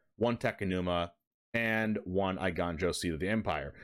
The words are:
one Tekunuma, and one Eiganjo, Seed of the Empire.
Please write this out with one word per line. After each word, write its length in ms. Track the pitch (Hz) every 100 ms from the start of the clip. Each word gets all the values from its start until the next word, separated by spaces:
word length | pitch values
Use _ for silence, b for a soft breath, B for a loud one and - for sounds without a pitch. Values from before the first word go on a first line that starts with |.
| _ -
one 220 | 113 117
Tekunuma, 720 | 117 104 98 92 90 87 85 - _ _ _
and 440 | 117 113 110 110 104
one 320 | - 92 95 92
Eiganjo, 580 | 95 87 87 85 87
Seed 200 | 87 90
of 60 | 78
the 80 | 92
Empire. 440 | 110 101 76 71 -